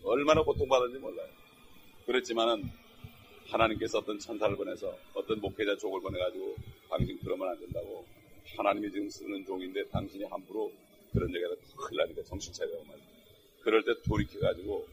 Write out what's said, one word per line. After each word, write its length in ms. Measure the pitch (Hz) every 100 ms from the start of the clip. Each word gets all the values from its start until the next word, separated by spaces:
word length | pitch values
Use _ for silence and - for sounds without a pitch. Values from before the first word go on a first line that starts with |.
얼마나 380 | - 123 143 156
고통받았는지 580 | 151 - 135 131 123 131
몰라요. 280 | 123 87 82 - - - - - - - -
그랬지만은 640 | 123 123 117 113 113 - - - - - - - - -
하나님께서 500 | 110 113 110 110 110
어떤 200 | 104 104
천사를 360 | - 107 104 98
보내서, 400 | 95 90 95 - -
어떤 260 | - - 107
목회자 360 | 98 98 101 101
족을 240 | 92 95
보내가지고, 560 | 92 92 92 92 98 - - - -
"당신 300 | 82 90 92
그러면 260 | - 90 92
안 100 | 87
된다고. 440 | - 85 95 95 87 - - - - -
하나님이 340 | 101 101 104
지금 180 | 95 104
쓰는 340 | - - 98
종인데 400 | 92 92 92 95 98
당신이 360 | 95 95 98
함부로 480 | 101 98 92 104 104 - - - -
그런 160 | - 87
얘기하다 220 | 87 87 90 - -
큰일 220 | - -
나니까 240 | 85 82
정신 280 | - 87 -
차리라고." 320 | - 82 82
말이야. 200 | 73 - - - - - - _
그럴 220 | - 110
때 80 | 107 117 -
돌이켜가지고 760 | 107 101 101 98 92 101 98 -